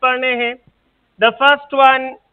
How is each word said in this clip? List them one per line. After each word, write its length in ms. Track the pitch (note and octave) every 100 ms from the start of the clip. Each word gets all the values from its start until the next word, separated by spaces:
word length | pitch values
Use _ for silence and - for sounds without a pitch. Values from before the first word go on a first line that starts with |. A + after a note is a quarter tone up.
पढ़ने 320 | B3+ B3+ B3+ A#3+
हैं। 160 | A#3+ B3 _ _ _ _ _ -
The 100 | A3+ A3+
first 340 | C#4 C#4+ C#4+ C#4
one, 340 | C4+ C4 C4 - _